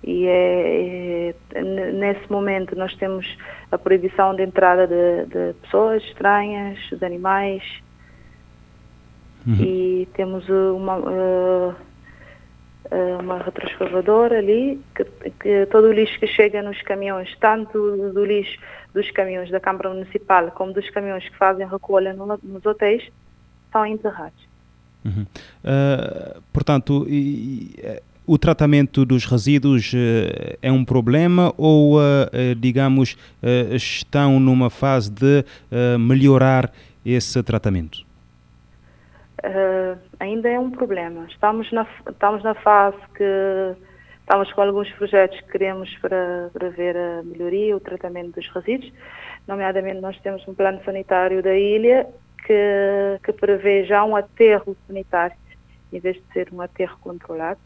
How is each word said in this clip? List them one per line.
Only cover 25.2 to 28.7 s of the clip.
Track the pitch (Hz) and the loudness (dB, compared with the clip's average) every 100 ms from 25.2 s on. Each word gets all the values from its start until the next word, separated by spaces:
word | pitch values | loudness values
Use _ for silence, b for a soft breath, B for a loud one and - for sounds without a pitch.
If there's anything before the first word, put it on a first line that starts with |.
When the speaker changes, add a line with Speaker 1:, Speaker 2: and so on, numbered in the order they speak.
| 98 B B B | -8 B B B
Speaker 2:
Eh, | - 139 139 131 - - - - _ | -4 0 0 0 -4 -10 -14 -18 _
portanto, | - - 143 - 143 139 | -4 2 0 2 -2 0
e, | 143 | -2
e, | 143 139 117 131 - - | -2 -4 -8 -10 -12 -14
eh, | - 110 _ _ - | -12 -12 _ _ 0
o | 156 | 2
tratamento | - 160 147 | 4 4 4